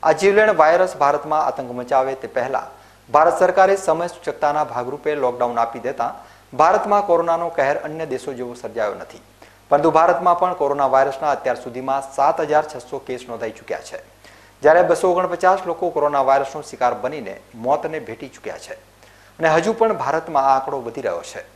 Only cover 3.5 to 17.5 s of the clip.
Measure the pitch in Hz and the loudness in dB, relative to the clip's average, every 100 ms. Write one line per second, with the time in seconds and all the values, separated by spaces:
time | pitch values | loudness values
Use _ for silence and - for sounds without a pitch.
3.5 | 180 190 196 196 160 175 - - 143 147 | 4 4 4 0 -2 -2 -8 -10 -4 -2
4.5 | 151 139 117 123 143 156 147 127 120 120 | 0 -4 -4 -6 -6 -4 -2 -2 -2 -2
5.5 | 117 117 123 117 139 127 - - - _ | 0 -2 -2 -8 -4 -6 -6 -20 -20 _
6.5 | 127 156 202 202 208 190 170 170 165 170 | 2 4 4 2 0 4 2 2 0 -2
7.5 | 165 139 151 156 156 160 127 - 127 123 | 0 0 0 -4 -8 -6 -6 -8 -8 -10
8.5 | 120 113 107 107 98 - - - _ - | -10 -10 -4 -4 -4 -12 -18 -20 _ -20
9.5 | _ _ 147 156 156 170 175 180 175 180 | _ _ 2 4 4 4 4 2 2 0
10.5 | 180 143 143 135 131 139 139 151 135 131 | 0 -2 0 2 4 2 0 -2 -2 -2
11.5 | 120 123 120 131 135 135 - 143 160 156 | -4 -6 -10 -4 -4 -4 0 0 0 0
12.5 | 151 151 131 - 139 - 127 123 113 113 | 0 0 -10 -12 -12 -10 -12 -10 -8 -8
13.5 | 110 - - - - - _ - - - | -10 -10 -10 -10 -16 -16 _ -20 -20 -20
14.5 | _ 143 165 - 170 190 175 180 175 185 | _ 4 6 6 2 2 2 0 2 2
15.5 | 190 175 165 175 160 147 143 135 135 139 | 2 -2 -4 -4 0 0 2 4 2 2
16.5 | 156 147 - 123 110 127 151 104 95 - | -8 -14 -2 -2 0 -6 -8 -12 -14 -18